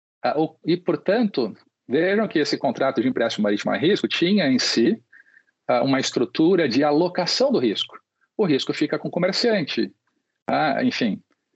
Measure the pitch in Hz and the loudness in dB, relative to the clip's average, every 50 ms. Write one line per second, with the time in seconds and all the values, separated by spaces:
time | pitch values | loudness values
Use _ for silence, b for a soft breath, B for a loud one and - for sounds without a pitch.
0 | _ _ _ _ - 123 120 147 160 156 - _ _ 151 170 175 - - 160 147 | _ _ _ _ -4 -2 0 0 -2 -2 -4 _ _ -2 -2 -2 0 -2 -4 -2
1 | - - 190 233 247 202 - 143 120 104 113 - _ _ _ _ _ - 117 151 | 0 0 0 2 0 0 0 -2 -4 -4 -6 -12 _ _ _ _ _ -2 0 0
2 | 170 185 202 214 220 196 - 160 147 - - - - 139 117 - 139 135 127 - | 2 2 2 0 0 0 0 0 0 0 -2 -2 -2 -4 -2 0 -2 0 0 0
3 | - 131 131 - 117 113 - - 107 104 104 101 - 110 101 - 123 170 208 - | 0 0 0 0 -2 -2 -2 0 0 0 0 0 -2 -4 -2 0 2 0 0 0
4 | - 107 - - 165 175 208 202 170 139 131 120 - - - 117 113 151 226 - | 0 -4 -2 0 0 2 2 2 2 2 2 2 0 0 2 2 2 2 2 -2
5 | - b b b b b b b b b b _ _ - 127 120 123 135 135 131 | -6 b b b b b b b b b b _ _ -2 0 0 2 2 0 0
6 | 131 - - 139 123 113 - - 160 170 196 175 165 143 107 131 147 147 147 151 | 0 -2 0 -2 -2 -2 0 2 2 4 4 4 2 2 2 2 2 4 4 2
7 | 175 175 180 - 180 170 - - 247 285 254 160 123 110 95 - - - - - | 2 0 0 -2 -2 -2 0 0 2 2 2 2 0 0 0 -2 -6 -8 -10 -20
8 | _ _ _ _ _ _ _ - 214 175 147 127 - - 147 - 151 147 - 147 | _ _ _ _ _ _ _ -2 0 2 2 0 0 -4 -2 -2 -2 -2 -2 -6
9 | - 151 - 175 175 185 196 - - 240 220 196 151 - - - 107 98 - _ | -6 -6 -4 -2 -2 -2 -2 0 0 0 0 0 -2 -4 -4 -4 -4 -4 -6 _
10 | _ _ _ _ _ _ _ _ _ - 123 139 151 151 117 110 123 123 - - | _ _ _ _ _ _ _ _ _ -4 -2 0 0 0 0 0 0 -2 0 0
11 | 131 107 95 - - _ _ _ _ _ _ | -2 -2 -2 -4 -8 _ _ _ _ _ _